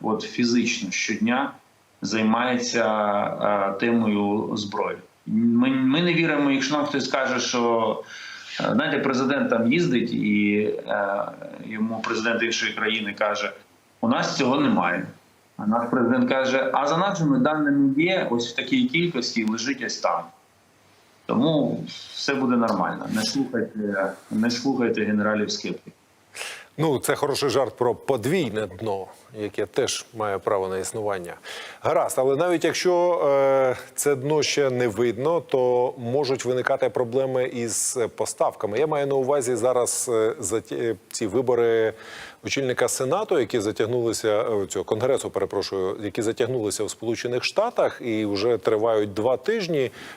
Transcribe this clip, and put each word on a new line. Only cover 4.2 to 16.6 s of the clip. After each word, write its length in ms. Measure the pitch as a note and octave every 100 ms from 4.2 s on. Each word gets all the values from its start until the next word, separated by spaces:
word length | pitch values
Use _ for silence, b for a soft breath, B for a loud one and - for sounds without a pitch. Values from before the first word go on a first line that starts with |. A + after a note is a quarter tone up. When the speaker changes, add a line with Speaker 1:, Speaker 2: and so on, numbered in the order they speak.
| G2+ G#2 - A2+
Speaker 1:
зброї. 400 | G2+ G#2 F#2 - - _ -
Ми, 440 | A2 A#2 A#2 C3
ми 320 | C3+ C3 D3
не 120 | F3
віримо, 360 | D#3+ E3 D3 C#3+
якщо 260 | C3+ C3+ D3
нам 100 | C#3+
хтось 220 | C#3 A#2+
каже, 320 | C#3 C3 B2
що, 600 | A#2 B2 A#2 A#2 A2 A2 B B B B B -
е, 100 | -
знаєте, 240 | G#2+ D3+ C#3
президент 520 | C#3 B2 C3 C#3 A#2+
там 220 | A2+ A#2
їздить, 400 | E3+ E3+ A#2+ A2
і, 440 | A2+ G#2+ G#2 G#2 G#2 G#2+ - -
е, 340 | G#2 G2 G2+ - - - - A2+
йому 340 | A2 A2 A2+
президент 380 | A2+ A2 A2+ A2+
іншої 300 | A#2 A2+ A2
країни 420 | G#2+ A2 A2 G2+ G2
каже: 340 | G#2 G#2 G#2 - - _ _ _
«У 80 | A#2
нас 280 | D3 E3+ -
цього 240 | B2 C#3
немає». 460 | C#3 G2 F2 F2+ - - _ _ _ -
А 100 | G#2
наш 240 | A#2 A#2+
президент 380 | C3 A#2 B2+ B2
каже: 420 | C3+ B2+ C3